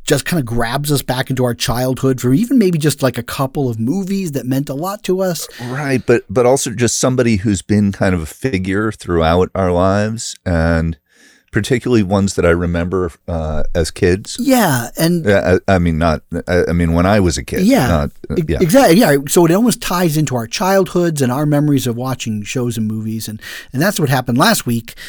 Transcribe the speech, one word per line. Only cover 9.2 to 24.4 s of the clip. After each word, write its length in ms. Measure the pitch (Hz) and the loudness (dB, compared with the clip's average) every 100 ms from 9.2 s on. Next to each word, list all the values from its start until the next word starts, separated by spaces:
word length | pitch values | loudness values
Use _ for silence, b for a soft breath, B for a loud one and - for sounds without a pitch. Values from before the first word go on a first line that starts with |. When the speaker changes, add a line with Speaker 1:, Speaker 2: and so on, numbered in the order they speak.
| 80 90 92 - | 2 2 0 0
Speaker 2:
our 160 | 92 | 0
lives, 640 | 87 95 101 107 113 - - - | 2 2 0 -2 -4 -10 -10 -4
and 520 | 82 82 82 82 80 b b b b b | 0 2 0 -2 -6 b b b b b
particularly 520 | 117 101 123 - 120 | -4 -2 -2 2 2
ones 320 | 92 98 98 - | 2 2 0 0
that 100 | 85 | 2
I 40 | |
remember, 580 | 85 87 85 87 95 90 - - | 2 0 -2 -2 -2 -4 -6 -8
uh, 360 | 85 78 78 - | -6 -2 -2 0
as 160 | 87 80 | 0 -2
kids. 480 | - 90 92 - - | 0 0 0 -4 -4
Speaker 1:
Yeah, 500 | 247 254 196 127 113 - | 2 4 4 2 -2 -2
and 280 | 165 175 156 | 0 0 2
Speaker 2:
Yeah, 320 | 98 - 92 - | 2 4 0 2
I, 80 | 95 | 2
I 40 | |
mean, 180 | 85 78 | 2 2
not, 240 | 82 76 - - - | 0 0 -4 -8 -2
I, 180 | 87 - | 0 2
I 40 | |
mean, 180 | 85 85 | 2 2
when 120 | 82 90 | 2 4
I 140 | 107 | 4
was 160 | 90 67 | 2 0
a 60 | |
kid. 220 | 65 - 190 | -4 0 2
Speaker 1:
Yeah, 220 | 269 - | 4 2
Speaker 2:
Not, 240 | 80 71 - - | 0 -2 -6 -6
uh, 60 | - | -4
Speaker 1:
e-, 60 | 160 | -2
Speaker 2:
yeah. 100 | 76 | 0
Speaker 1:
exactly. 380 | 170 240 240 170 | 4 4 6 4
Yeah, 180 | 233 143 139 | 4 2 2
so 180 | - 170 | 4 4
it 60 | |
almost 300 | 180 240 - | 4 2 0
ties 360 | - 180 185 151 | -2 0 0 0
into 180 | 151 127 | -2 -2
our 100 | 113 | -6
childhoods 760 | - 185 196 185 180 175 156 | -4 0 2 2 0 0 0
and 100 | 123 | 0
our 140 | 123 147 | 0 2
memories 420 | 147 147 139 127 | 2 2 2 0
of 80 | 117 | -4
watching 480 | 127 127 117 107 | -6 -6 -6 -8
shows 340 | 101 135 123 117 | -6 -4 -4 -2
and 80 | 107 | -4
movies, 400 | 110 110 113 110 | -4 -6 -8 -8
and, 120 | 107 B B B | -12 B B B
and 80 | 127 | -2
that's 180 | 180 - | -2 0
what 100 | 143 | 0
happened 280 | 139 123 | 0 0
last 280 | 120 | 2